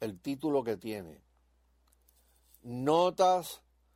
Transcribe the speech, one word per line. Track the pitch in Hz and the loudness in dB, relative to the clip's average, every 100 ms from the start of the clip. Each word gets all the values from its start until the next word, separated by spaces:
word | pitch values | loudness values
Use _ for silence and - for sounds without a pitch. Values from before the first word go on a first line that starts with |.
el | 113 90 | -10 -8
título | 139 135 156 139 | -10 -6 -2 0
que | 117 98 | -2 -4
tiene. | 110 104 82 71 _ _ _ _ _ _ _ _ _ _ _ _ _ _ | -6 -10 -12 -18 _ _ _ _ _ _ _ _ _ _ _ _ _ _
Notas | 120 123 139 160 180 175 185 185 156 - _ _ _ | -12 -4 2 4 4 4 4 4 -2 -14 _ _ _